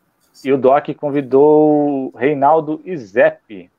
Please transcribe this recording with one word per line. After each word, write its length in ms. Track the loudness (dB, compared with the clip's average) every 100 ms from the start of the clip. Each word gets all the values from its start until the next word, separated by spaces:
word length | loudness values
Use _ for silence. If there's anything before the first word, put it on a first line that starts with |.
| _ _ _ _
e 80 | -4
o 60 | 0
Doc 320 | 2 2 -2 -10
convidou 1160 | -6 -6 0 2 4 4 2 0 -2 -4 -8
o 20 | -4
Reinaldo 640 | -4 0 0 0 -2 -8
Izepe 840 | -10 -12 -6 0 0 -2 -14 -20 -20